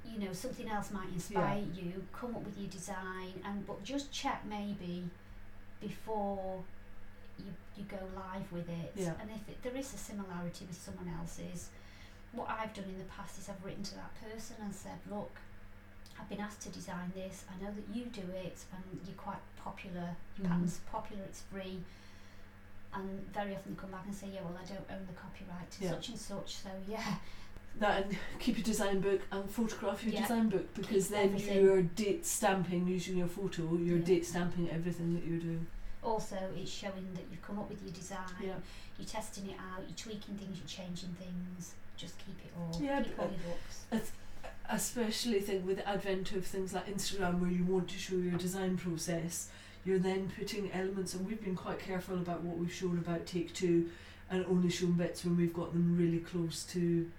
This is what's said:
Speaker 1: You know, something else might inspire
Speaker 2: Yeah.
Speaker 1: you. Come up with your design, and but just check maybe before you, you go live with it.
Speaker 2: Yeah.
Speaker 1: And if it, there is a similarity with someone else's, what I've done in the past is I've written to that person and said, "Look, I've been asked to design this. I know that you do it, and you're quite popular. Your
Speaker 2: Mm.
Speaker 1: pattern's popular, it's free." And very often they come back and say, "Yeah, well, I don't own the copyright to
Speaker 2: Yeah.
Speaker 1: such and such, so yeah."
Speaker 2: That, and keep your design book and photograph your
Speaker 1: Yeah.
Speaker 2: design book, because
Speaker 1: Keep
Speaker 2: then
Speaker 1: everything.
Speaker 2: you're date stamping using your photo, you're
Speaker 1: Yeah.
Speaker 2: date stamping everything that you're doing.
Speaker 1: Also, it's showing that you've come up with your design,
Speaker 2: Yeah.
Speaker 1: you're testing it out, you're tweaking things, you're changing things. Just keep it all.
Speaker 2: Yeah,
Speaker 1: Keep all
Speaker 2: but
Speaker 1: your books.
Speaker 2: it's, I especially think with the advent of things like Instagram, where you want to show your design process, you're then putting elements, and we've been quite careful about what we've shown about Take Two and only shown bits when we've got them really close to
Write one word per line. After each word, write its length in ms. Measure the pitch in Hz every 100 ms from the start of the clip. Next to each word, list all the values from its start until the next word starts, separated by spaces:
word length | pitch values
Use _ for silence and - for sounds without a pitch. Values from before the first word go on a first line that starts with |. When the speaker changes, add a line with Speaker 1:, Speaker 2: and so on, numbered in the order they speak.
Speaker 1:
You 140 | 233 214
know, 120 | 190
something 360 | 170 254 - 226
else 220 | 208 -
might 180 | 202 190
inspire 500 | 170 - 196 202 208 -
Speaker 2:
Yeah. 80 | -
Speaker 1:
you. 240 | 175 190 -
Come 240 | - 247 214
up 60 |
with 140 | 196 196
your 100 | 196
design, 680 | 185 202 190 185 185 190 185
and 220 | 202 202 -
but 160 | -
just 300 | 202 277 285
check 320 | - 262 - 208
maybe 580 | 208 202 202 175 175 175 - - - - - - -
before 840 | 208 - - 214 202 196 190 190 180 - - - - - - -
you, 80 | 196 170 - 202
you 80 |
go 140 | 202 196 190
live 360 | 190 185 190 -
with 160 | 175 170
it. 240 | 170 -
Speaker 2:
Yeah. 200 | 196 175 160
Speaker 1:
And 100 | 208
if 180 | 214 -
it, 140 | -
there 120 | 247
is 180 | 262 269
a 40 | 190
similarity 680 | - 208 185 175 175 - 185
with 140 | 170
someone 280 | - 190 175 165
else's, 520 | 170 - 175 175 - - - - - - -
what 160 | 233 -
I've 240 | 214 220
done 100 | 202
in 140 | 190 190
the 60 |
past 340 | - - 196 202
is 100 | -
I've 160 | 196
written 180 | 190 202
to 100 | 196 190
that 160 | 180 -
person 360 | 226 220 214 226
and 140 | 208
said, 240 | - 208 170 190
"Look, 300 | 202 - - - - - - - - - -
I've 80 | -
been 120 | -
asked 200 | 208 -
to 60 | 202
design 420 | 175 - 175 180
this. 300 | 185 185 - -
I 120 | 185
know 80 | 196
that 240 | 208 208 226
you 80 | 240
do 140 | 208 180
it, 300 | 185 175 - -
and 280 | 185 185 143 196
you're 100 | -
quite 240 | 202 - - -
popular. 600 | - - 196 175 175 170 - -
Your 100 | 190
Speaker 2:
Mm. 40 |
Speaker 1:
pattern's 280 | 175 175 - -
popular, 320 | - - 208
it's 160 | 190 - -
free." 320 | 196 185 185 175 - - - - - - - - - -
And 320 | 190 190 196 185
very 220 | 214 202 190
often 180 | 202
they 60 | 185
come 100 | 190
back 140 | 185
and 100 | 196
say, 140 | 196 196
"Yeah, 80 | 190
well, 140 | 170 180
I 40 | 175
don't 180 | 196 -
own 160 | 196 190
the 80 |
copyright 560 | 170 190 - 180 175 175
to 120 | -
Speaker 2:
Yeah. 60 | 185
Speaker 1:
such 180 | 160 -
and 80 | 226
such, 380 | - 196 - -
so 100 | 196 190 190
yeah." 300 | 220 220 - - - - - - -
Speaker 2:
That, 260 | 208 196
and 140 | 202 170 - -
keep 200 | 262 226
your 60 |
design 360 | 214 196 202 196
book 220 | 196 190 -
and 160 | 196 196
photograph 540 | - 220 - 208 214
your 80 | 220
Speaker 1:
Yeah. 100 | 208
Speaker 2:
design 280 | 226 226 220
book, 240 | 190 -
because 300 | - 190 196 180
Speaker 1:
Keep 100 | 202
Speaker 2:
then 120 | 196
Speaker 1:
everything. 360 | 202 208 196
Speaker 2:
you're 180 | 190 190
date 440 | 170 - 202 175 -
stamping 600 | - 208 190 170 175 180
using 300 | 185 175 180
your 120 | 175
photo, 340 | 202 190 - 160 170
you're 200 | 175 170
Speaker 1:
Yeah. 60 |
Speaker 2:
date 220 | 165 175 -
stamping 420 | 175 175 175 165
everything 440 | 160 175 170 170
that 100 | 170
you're 160 | 160 165
doing. 260 | 170 165 165 - - -
Speaker 1:
Also, 340 | 240 220 - 190 190
it's 160 | 185 -
showing 440 | - 202 190 185
that 100 | 175 -
you've 100 | -
come 180 | - 202
up 120 | -
with 120 | 202
your 100 | 190
design, 360 | 175 - 190 185 185
Speaker 2:
Yeah. 160 | 190 165 - - - -
Speaker 1:
you're 100 | -
testing 400 | 220 - 196 196
it 80 | 190
out, 260 | 190 185 156
you're 80 | -
tweaking 400 | 226 208 - 196
things, 220 | 190 170
you're 80 | -
changing 480 | - 180 175 180
things. 580 | 175 185 180 180 180 175 - - -
Just 220 | - -
keep 200 | - -
it 80 | - 170
all. 200 | 170 165
Speaker 2:
Yeah, 200 | 277 277
Speaker 1:
Keep 160 | 214 -
all 100 | 175
Speaker 2:
but 100 | 180
Speaker 1:
your 160 | 170
books. 300 | 175 - - -
Speaker 2:
it's, 220 | 226 - - - - - - -
I 80 | 220
especially 640 | - 247 214 - 247 202
think 240 | 202 190
with 120 | 180 190
the 100 | 202
advent 440 | 202 202 190 180
of 120 | 185 175
things 280 | 196 185
like 120 | 185 196
Instagram, 500 | 196 - 196 180 175
where 100 | 180
you 140 | 180
want 240 | 180 185 175
to 80 | 196
show 180 | - 185
your 200 | 180 175
design 400 | 180 190 185 180
process, 720 | 180 160 - 165 170 - - - - -
you're 140 | 180 190
then 320 | 185 190 190 -
putting 340 | 202 208 190
elements, 420 | 180 190 196 175
and 120 | 185 190
we've 160 | 220
been 140 | 190 180
quite 220 | - 160
careful 380 | - 180 185 180
about 240 | 170 170
what 140 | 170 165
we've 140 | 175
shown 260 | - 185 175
about 280 | 165 170 -
Take 260 | 180 -
Two 360 | - 180 170 170 - - - -
and 140 | 185 180
only 240 | 180 180
shown 220 | - 180
bits 320 | 170 170 -
when 120 | 175 175
we've 160 | 170
got 180 | 170 170
them 240 | 165 170 175
really 240 | 170 165
close 440 | - 180 165 - -
to 440 | 180 175 170 165